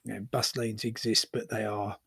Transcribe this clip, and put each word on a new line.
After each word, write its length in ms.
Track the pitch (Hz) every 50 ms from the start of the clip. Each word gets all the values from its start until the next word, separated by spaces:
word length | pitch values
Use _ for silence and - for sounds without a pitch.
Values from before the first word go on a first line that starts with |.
| -
you 100 | 113 104
know, 120 | 101 101 -
bus 260 | - 123 113 - -
lanes 280 | 127 117 113 107 104 -
exist, 420 | 117 113 - - 117 110 - - - -
but 160 | 120 113 -
they 160 | 117 110 107
are, 320 | 107 104 104 101 104 107 - _